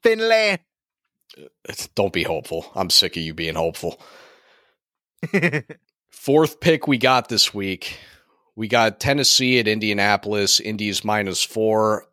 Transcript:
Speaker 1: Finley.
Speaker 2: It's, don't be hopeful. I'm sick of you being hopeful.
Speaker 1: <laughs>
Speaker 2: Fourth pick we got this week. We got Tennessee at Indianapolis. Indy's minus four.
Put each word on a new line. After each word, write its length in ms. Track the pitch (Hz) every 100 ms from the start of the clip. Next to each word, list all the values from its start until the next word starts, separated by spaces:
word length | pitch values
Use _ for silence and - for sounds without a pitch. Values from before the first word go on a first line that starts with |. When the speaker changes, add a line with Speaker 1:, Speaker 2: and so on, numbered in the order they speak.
Speaker 1:
Finley. 560 | 226 220 226 220 208 185 _ _ _ _ _ _ _ - 73 _ -
Speaker 2:
It's, 200 | - -
don't 240 | - 98
be 100 | 87
hopeful. 480 | 80 80 - 82 -
I'm 160 | - 90
sick 260 | - 92 85
of 60 |
you 120 | 80
being 200 | 80 82
hopeful. 460 | 82 82 80 87 - - - - _ _ _ _ _ _ _ _ _ 160
Speaker 1:
<laughs> 80 | 196 170 147 - 139 _ _ _
Speaker 2:
Fourth 500 | - - 151 156 -
pick 260 | 170 160 143
we 120 | 127
got 300 | 127 127 -
this 240 | 107 -
week. 460 | 104 98 92 - - - - _ _ _ -
We 120 | 110
got 320 | 117 110 101
Tennessee 580 | 143 143 135 - 127 123
at 100 | 107
Indianapolis. 920 | 107 107 101 101 101 104 104 98 -
Indy's 440 | 107 107 104 95
minus 380 | 107 107 98 90
four. 640 | - 110 110 107 107 104 -